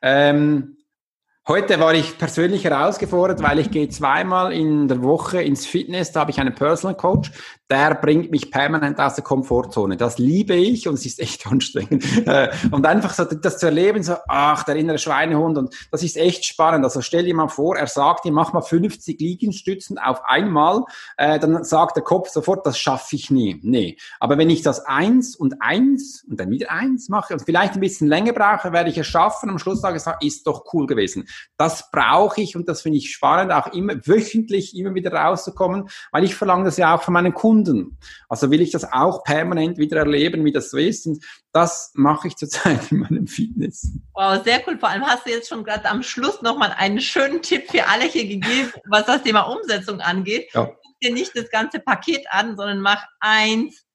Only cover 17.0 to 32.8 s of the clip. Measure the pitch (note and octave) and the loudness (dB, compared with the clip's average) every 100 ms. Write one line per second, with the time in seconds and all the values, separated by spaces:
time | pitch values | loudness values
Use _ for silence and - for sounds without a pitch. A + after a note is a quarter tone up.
17 | A#2+ E3+ F3+ E3 D#3 - D#3 F3 C#3+ - | -2 0 0 0 -2 0 -2 0 -2 2
18 | C#3+ F3 F3 D3+ D#3+ F3 D3+ E3 G#3 - | 2 2 2 0 2 0 0 0 0 -4
19 | - D#3 D#3+ F3+ G#3+ F3 - F#3+ - G3 | -10 -4 -4 -2 -4 -2 -6 -6 -8 -4
20 | A#2 B2+ - C3+ G#3 D#3 D#3 G3+ B3+ - | -2 -2 0 0 2 2 4 2 -2 -10
21 | - - D3 D3+ D#3 E3 E3 D#3+ E3+ - | -18 -2 2 2 2 0 2 2 2 0
22 | - F3+ F#3 D#3+ D#3+ F#3+ - B2 - C3 | 0 0 0 -4 -2 0 -2 -2 -2 -2
23 | - C#3 - C3+ A2 D#2+ F#2 B2 F2+ - | -4 -8 0 0 0 -2 -2 0 0 -6
24 | - - - C#3+ D#3+ E3 D#3+ C3 - C3+ | -20 -6 0 2 4 4 2 -2 -2 0
25 | F#3 B3+ A#3+ - C#3+ - A2 F3 C4+ C4+ | 4 4 2 -2 -4 -2 -2 2 2 2
26 | - - - A2+ F#2 A2 - E3 C4 B3+ | -2 -16 -14 -8 -4 -4 -4 -4 -2 -4
27 | - G3+ - E3+ - E3 G3 G3 F#3+ - | -2 -4 -4 -8 0 2 2 0 -2 0
28 | D3 D#3 A3 A#3+ G3+ G#3+ F3+ E3+ E3+ D#3+ | 2 2 2 2 2 2 0 0 0 -2
29 | D3 E3+ G3 A3 A3 F#3 F#3 G3 G3 E3 | -2 2 2 0 -6 -4 -4 -2 -2 -4
30 | E3 D#3 D3 - - D3 - E3+ C3+ B2 | -6 -4 -4 -2 -4 -4 -2 -2 0 0
31 | G2 G2 - - - _ D#3+ D#3+ - D3 | 0 -4 -12 -16 -20 _ -2 -2 -4 0
32 | A#2 D3+ G3+ G#3 G#3 E3+ F3 D#3 | 4 4 4 0 -4 -4 -6 -4